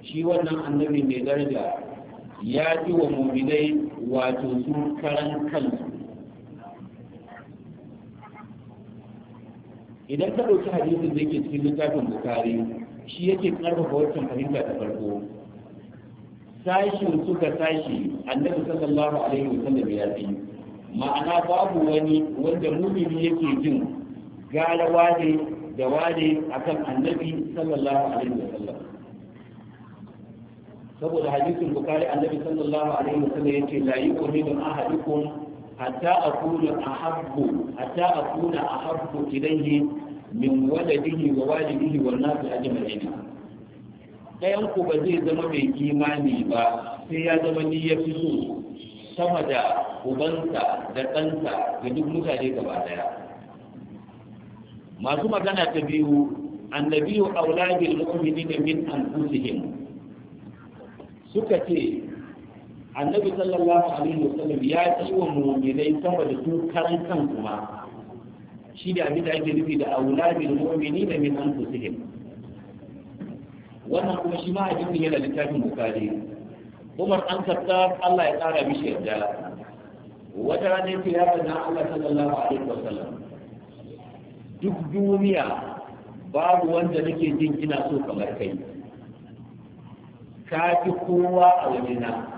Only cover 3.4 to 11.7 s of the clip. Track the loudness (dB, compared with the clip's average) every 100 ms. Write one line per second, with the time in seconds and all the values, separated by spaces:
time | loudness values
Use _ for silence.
3.4 | 2 4 4 2 -2 -6 -2 0 2 0
4.4 | -2 -2 0 0 -2 -2 -2 0 -2 -2
5.4 | -2 0 -2 -4 -8 -10 -14 -16 -18 -18
6.4 | -20 -18 -18 -18 -18 -18 -20 -20 -18 -20
7.4 | -20 -20 -20 -18 -18 -20 -20 -20 -20 -20
8.4 | -18 -18 -20 -20 -18 -18 -18 -20 -20 -20
9.4 | -20 -20 -20 -20 -20 -20 -8 -2 0 0
10.4 | 4 4 4 0 2 2 2 2 0 0
11.4 | -2 0 0